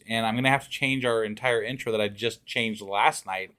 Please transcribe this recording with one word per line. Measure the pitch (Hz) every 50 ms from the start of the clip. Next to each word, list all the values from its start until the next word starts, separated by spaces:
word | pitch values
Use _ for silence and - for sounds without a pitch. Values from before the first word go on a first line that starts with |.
| - -
and | 113 113 113
I'm | 110 113
gonna | 123 131 131
have | 135 135 -
to | -
change | - - 143 131 135 131 127
our | 123 117 113 110
entire | 104 107 107 131 127 120 113
intro | 104 117 135 127 - 120
that | 110 107
I | 104 101
just | 101 101 117 113 113 - _
changed | - - 120 113 113 107 104
last | 104 98 98 101 123 151 160 - -
night | 95 95 95 95 - _